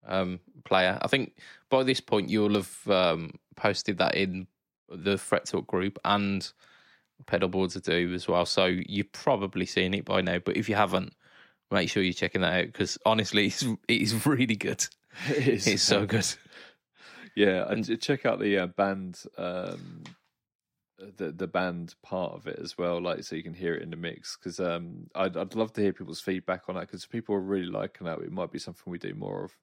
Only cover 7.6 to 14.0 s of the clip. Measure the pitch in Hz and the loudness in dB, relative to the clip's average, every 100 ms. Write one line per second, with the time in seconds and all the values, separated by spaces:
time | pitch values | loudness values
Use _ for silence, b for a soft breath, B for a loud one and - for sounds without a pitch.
7.6 | 92 90 85 85 87 90 87 87 87 - | 0 -2 0 2 2 -2 2 2 2 2
8.6 | 92 87 - 98 101 - - 117 98 95 | 2 2 -2 -4 -4 -2 0 2 0 -2
9.6 | 92 - 92 98 - 95 92 90 98 - | -2 0 0 -2 0 0 2 0 0 -2
10.6 | - 104 101 95 92 _ b b b b | 0 2 4 2 -2 _ b b b b
11.6 | _ 98 90 104 92 87 90 - 87 90 | _ 0 2 2 2 2 -2 2 2 2
12.6 | 85 - 92 - 110 110 98 104 101 - | 0 -2 -2 0 2 2 2 2 2 0
13.6 | 127 110 - - | -2 -2 0 2